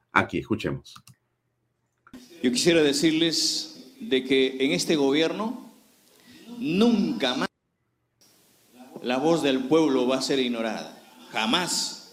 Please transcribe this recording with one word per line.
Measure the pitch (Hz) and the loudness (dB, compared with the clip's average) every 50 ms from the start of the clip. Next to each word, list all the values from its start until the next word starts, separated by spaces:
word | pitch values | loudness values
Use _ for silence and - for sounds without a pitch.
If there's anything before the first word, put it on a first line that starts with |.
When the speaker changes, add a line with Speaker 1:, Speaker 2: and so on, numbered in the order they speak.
| _ _ - | _ _ 0
Speaker 1:
aquí? | 98 95 - - 85 | 0 0 0 -2 -6
Escuchemos. | 69 - 107 - - 85 69 69 - - - - - _ - _ _ _ _ _ _ _ _ _ _ _ _ _ _ _ _ _ _ _ - - - - - - - | -4 -4 -4 -4 -4 -4 -6 -8 -10 -16 -20 -20 -20 _ -20 _ _ _ _ _ _ _ _ _ _ _ _ _ _ _ _ _ _ _ -20 -20 -20 -20 -10 -4 -2
Speaker 2:
Yo | 127 | -2
quisiera | 120 - - 175 170 165 151 | 0 2 2 4 4 4 4
decirles | 143 135 143 160 165 156 160 165 170 151 - - - - - - - - - - - - - | 2 2 2 2 2 2 2 0 0 0 0 0 -2 -2 -4 -6 -10 -14 -18 -20 -20 -18 -14
de | - 110 131 131 127 | -6 -2 -2 0 0
que | 127 139 135 131 131 131 131 135 | 2 2 2 2 2 0 0 -2
en | 139 170 | 0 0
este | 180 - - 175 | 0 0 0 0
gobierno | 151 139 135 135 151 160 160 170 185 208 226 262 - - - - _ _ _ _ _ _ _ _ _ _ - - - - - 240 - | 2 2 2 2 2 0 0 -2 -4 -4 -6 -6 -8 -12 -20 -20 _ _ _ _ _ _ _ _ _ _ -20 -20 -20 -20 -18 -12 -8
nunca | - 143 165 190 220 240 233 196 - - - - 135 127 127 | -4 -2 2 4 4 4 4 4 2 0 -2 -2 -2 -2 -2
más | 147 180 - _ _ _ _ _ _ _ _ _ _ _ _ _ _ _ _ _ _ _ _ _ _ _ _ _ - - - - - - | -2 -4 -6 _ _ _ _ _ _ _ _ _ _ _ _ _ _ _ _ _ _ _ _ _ _ _ _ _ -20 -20 -20 -16 -10 -6
la | 117 123 131 | -4 -2 0
voz | 143 160 170 160 - | 2 2 2 2 2
del | 139 131 131 123 127 | 2 0 0 0 2
pueblo | 151 165 160 147 131 127 123 123 | 2 4 4 4 2 2 2 0
va | 131 | 0
a | 131 131 | 0 0
ser | - 147 135 | 0 0 0
ignorada. | 127 120 120 113 113 113 104 85 80 78 - - - - - - - - | 0 -2 -2 -4 -4 -6 -6 -6 -10 -12 -16 -20 -20 -20 -20 -20 -18 -10
Jamás. | - 117 110 110 139 175 180 165 - - - - - - - - | -6 -4 -2 0 0 0 -2 -2 -4 -4 -6 -6 -8 -12 -18 -20